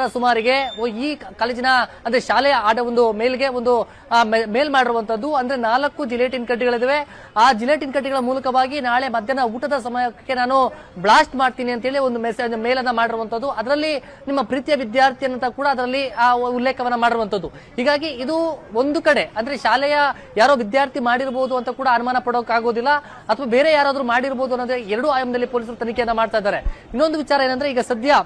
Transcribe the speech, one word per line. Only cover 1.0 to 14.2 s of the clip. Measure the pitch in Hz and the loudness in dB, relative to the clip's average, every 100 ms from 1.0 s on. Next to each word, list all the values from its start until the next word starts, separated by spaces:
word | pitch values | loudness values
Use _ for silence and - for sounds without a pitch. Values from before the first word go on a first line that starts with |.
| 285 285 | -6 -6
ಕ-, | |
ಕಾಲೇಜಿನ, | 190 196 233 240 254 254 233 - 233 | -10 -6 -4 -2 2 2 0 -6 -2
ಅಂದ್ರೆ | 233 | -2
ಶಾಲೆಯ | - 214 277 | 2 2 4
ಆಡ-, | 262 208 233 | 2 2 0
ಒಂದು | 240 240 233 | 2 4 2
ಮೇಲ್ಗೆ | 208 240 247 269 | 2 -2 0 -2
ಒಂದು, | 247 240 240 - - - | 0 2 2 0 -8 0
ಆ, | 233 | 2
ಮೇ-, | 226 226 220 | 4 2 0
ಮೇಲ್ | 220 302 | 0 2
ಮಾಡಿರುವಂತದ್ದು. | 277 240 233 220 220 277 | 2 2 0 -2 -4 -2
ಅಂದ್ರೆ | 294 247 269 | -2 -2 -2
ನಾಲ್ಕು | 226 247 285 - 269 | 0 0 0 -4 -4
ಜಿಲೆಟಿನ್ | 240 254 254 233 | -2 -2 -2 -4
ಕಡ್ಡಿಗಳಿದಾವೆ. | 233 247 240 254 294 285 - - 208 | 0 0 0 0 0 -4 -14 -4 4
ಆ | 254 | 4
ಜಿಲೆಟಿನ್ | 220 240 302 294 | 4 2 0 0
ಕಡ್ಡಿಗಳ | 277 262 269 | -4 -2 -2
ಮೂಲಕವಾಗಿ | 247 262 262 254 262 294 | -2 -2 0 0 0 -2
ನಾಳೆ | 247 240 269 | 0 0 0
ಮಧ್ಯಾಹ್ನ | 233 208 269 240 240 | -4 -2 -2 -2 -2
ಊಟದ | 277 277 | -4 -4
ಸಮಯಕ್ಕೆ | 233 247 247 - - | -4 -4 -4 -6 -6
ನಾನು | 254 247 269 254 - - 180 | -2 2 2 2 -2 -18 -2
ಬ್ಲಾಸ್ಟ್ | 190 269 302 262 | 4 6 4 0
ಮಾಡ್ತೀನಿ | 262 240 247 | -2 -2 -6
ಅಂತೇಳಿ | 240 254 277 | -4 -2 0
ಒಂದು | 262 233 | -2 -2
ಮೆಸೇಜ್, | 226 214 240 226 | -4 -4 -4 -2
ಮೇಲನ್ನ | 226 262 254 | -2 0 0
ಮಾಡಿರುವಂತದ್ದು. | 226 233 226 220 233 277 | 0 0 -2 -4 -4 -4
ಅದರಲ್ಲಿ | 214 226 294 311 285 | -4 -2 0 0 -4
ನಿಮ್ಮ | - - | -8 -14